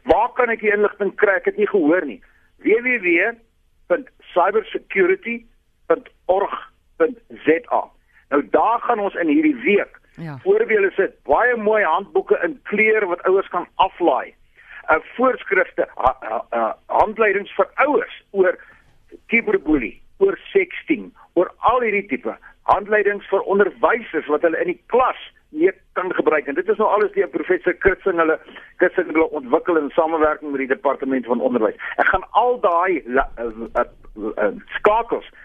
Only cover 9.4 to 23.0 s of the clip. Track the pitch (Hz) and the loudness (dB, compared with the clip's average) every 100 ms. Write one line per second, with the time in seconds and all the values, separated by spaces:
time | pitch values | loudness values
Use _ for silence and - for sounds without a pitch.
9.4 | 156 127 135 202 - - _ - 160 139 | 2 0 0 0 0 -10 _ -16 -14 -6
10.4 | 180 208 233 214 196 - 185 - - 151 | 0 0 2 0 0 0 -4 -4 0 2
11.4 | 233 240 208 214 180 165 202 381 - 208 | 2 0 0 2 2 0 -2 -2 0 0
12.4 | 170 139 - 202 214 220 196 175 - 190 | -2 -6 -6 0 2 2 0 -2 0 0
13.4 | - 180 165 - 185 - 170 123 92 - | 0 -6 -6 -2 -2 0 0 0 -2 -14
14.4 | _ _ - - - 160 - - 254 220 | _ _ -20 -10 -2 -2 -2 -2 0 0
15.4 | - 185 175 - - - 127 - 113 110 | -2 -2 -2 -2 -6 0 0 0 -4 -8
16.4 | - 117 113 - - - 180 208 214 190 | -6 -4 -2 -4 -2 0 0 2 0 0
17.4 | 190 - 190 - 269 269 - - _ 196 | -4 -4 -2 0 0 0 -2 -12 _ 0
18.4 | 180 - - - _ _ _ - - 233 | 0 0 -8 -20 _ _ _ -20 -4 -2
19.4 | - - 151 151 107 - - - 196 190 | 0 -2 0 0 -2 -10 -18 -2 0 0
20.4 | - 196 180 - - 131 98 - - - | -2 -2 -2 -4 -4 -4 -6 -20 -6 -2
21.4 | 185 - - 247 233 202 202 127 - 101 | -2 0 0 0 0 -2 -4 -6 -8 -10
22.4 | - _ - 160 202 214 | -14 _ 0 2 2 0